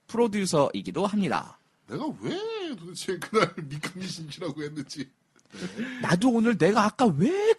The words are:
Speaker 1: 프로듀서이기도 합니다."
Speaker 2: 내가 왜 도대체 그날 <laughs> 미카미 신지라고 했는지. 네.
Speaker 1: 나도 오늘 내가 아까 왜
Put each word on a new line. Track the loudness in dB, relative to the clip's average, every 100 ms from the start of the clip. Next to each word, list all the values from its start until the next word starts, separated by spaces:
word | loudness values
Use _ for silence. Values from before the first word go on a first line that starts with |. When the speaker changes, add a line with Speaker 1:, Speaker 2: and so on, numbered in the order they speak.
| _
Speaker 1:
프로듀서이기도 | 2 2 2 2 4 4 2 -4 -2 0
합니다." | 0 0 0 -4 -14 _ _ _
Speaker 2:
내가 | -6 -6 -6
왜 | -6 -6 -6 -8 -8 -10
도대체 | -12 -10 -6 -6
그날 | -2 2 2 0
<laughs> | -10
미카미 | -8 -10 -8 -10
신지라고 | -8 -10 -8 -8 -6
했는지. | -8 -8 -10 -10 -12 _ _ _ _
네. | -12 -10 -8 -8 -4
Speaker 1:
나도 | 0 2 4
오늘 | 4 2 4
내가 | 4 4 2
아까 | 4 2
왜 | 4 2 4 2